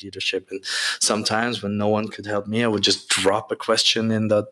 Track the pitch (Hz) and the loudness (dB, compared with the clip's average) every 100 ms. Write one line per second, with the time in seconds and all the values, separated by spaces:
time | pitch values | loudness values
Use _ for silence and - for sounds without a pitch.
0 | 101 92 - 95 - 95 - - - - | -8 -6 -4 -4 -6 -12 -6 -4 -4 -2
1 | - 110 110 110 120 113 101 104 104 107 | 0 2 2 0 0 -2 -4 0 2 0
2 | 107 - 101 104 101 110 120 104 - - | -2 -8 -4 -4 -2 0 2 2 2 0
3 | - - 95 104 - 113 - 113 - 117 | 0 2 2 2 -2 -6 0 2 2 2
4 | 113 110 107 104 104 | 2 2 4 2 2